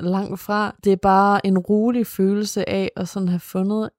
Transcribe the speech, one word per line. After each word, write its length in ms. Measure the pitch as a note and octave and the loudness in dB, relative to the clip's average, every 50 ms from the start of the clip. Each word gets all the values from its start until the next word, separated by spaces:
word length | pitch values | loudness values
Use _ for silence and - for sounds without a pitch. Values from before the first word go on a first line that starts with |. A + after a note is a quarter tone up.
| - | -4
Langt 380 | F3 F#3 F#3+ G3+ - F#3+ F#3 | -2 -2 -2 -4 -4 -8 -10
fra. 340 | - - G#3 G#3 G#3+ G3+ - - - | -6 -4 -2 -2 -2 -4 -6 -2 0
Det 80 | G3+ F#3+ | 0 0
er 40 | |
bare 500 | F#3 - G3 F#3+ F#3+ G3 G3+ G3+ G3+ - | 2 4 4 4 6 4 4 2 2 2
en 120 | G3 F#3+ F#3 | 2 0 0
rolig 480 | F3+ - G#3 G#3+ A3 A#3+ B3 A#3+ A3 | 2 2 2 2 2 2 2 0 -2
følelse 640 | - - - F#3+ F#3+ G3+ G#3 G#3+ G3+ - G#3 F#3+ - | -2 0 0 2 2 2 0 -2 -4 -4 -4 -4 -2
af 220 | G3 G3 F#3+ - - | -2 -2 -2 -2 -4
at 120 | - F#3 F3 | -6 -8 -6
sådan 200 | - G3+ F#3+ F3+ | -4 -4 -2 -2
have 120 | F3+ F3 | -2 -2
fundet 500 | - - - F#3+ F#3+ G3 G#3 A3 G#3+ A3 - | -4 -6 -4 -2 -2 0 -2 -2 -4 -6 -8